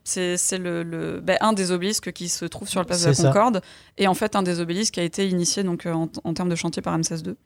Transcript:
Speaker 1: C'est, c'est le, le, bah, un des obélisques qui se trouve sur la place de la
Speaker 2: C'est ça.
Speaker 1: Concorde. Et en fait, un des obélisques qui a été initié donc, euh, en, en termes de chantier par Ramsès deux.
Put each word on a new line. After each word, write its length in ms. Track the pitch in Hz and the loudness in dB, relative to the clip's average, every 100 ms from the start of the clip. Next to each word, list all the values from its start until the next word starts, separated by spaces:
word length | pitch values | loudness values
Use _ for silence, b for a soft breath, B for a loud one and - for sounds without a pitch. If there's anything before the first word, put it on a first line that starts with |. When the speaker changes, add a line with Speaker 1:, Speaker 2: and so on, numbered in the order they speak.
Speaker 1:
C'est, 340 | - 185 180 175 | -6 -2 0 0
c'est 220 | - 185 | 0 -2
le, 240 | 175 170 | -2 -4
le, 360 | 170 165 165 170 | -4 -6 -6 -4
bah, 140 | 170 185 | 0 2
un 120 | 220 | 2
des 180 | 202 180 | 2 0
obélisques 400 | 180 190 220 185 | 0 0 -2 -6
qui 160 | - 175 | -8 -6
se 160 | - 165 | -6 -6
trouve 220 | - 202 | -8 -4
sur 120 | 190 | -2
la 60 | 175 | 0
place 160 | 175 | 2
de 60 | 151 | 4
la 60 | 135 | 4
Speaker 2:
C'est 60 | |
ça. 60 | 143 | 6
Speaker 1:
Concorde. 320 | 196 240 196 B B B - | 6 4 2 B B B 0
Et 100 | 190 | 2
en 60 | |
fait, 220 | 185 214 208 | 2 0 2
un 80 | |
des 160 | 180 170 | 0 0
obélisques 340 | 165 175 220 - | -2 0 -2 0
qui 40 | |
a 40 | |
été 240 | 170 185 196 | -2 0 0
initié 360 | 180 170 - | 2 0 0
donc, 240 | 190 175 175 | 0 -2 -2
euh, 60 | |
en, 160 | 165 165 156 | -2 -2 -4
en 100 | - 160 | -6 -2
termes 140 | 180 | 0
de 60 | 165 | 0
chantier 280 | 170 170 | -2 -4
par 100 | 180 | -2
Ramsès 240 | 165 165 165 | 0 0 -2
deux. 140 | 170 220 | -6 -10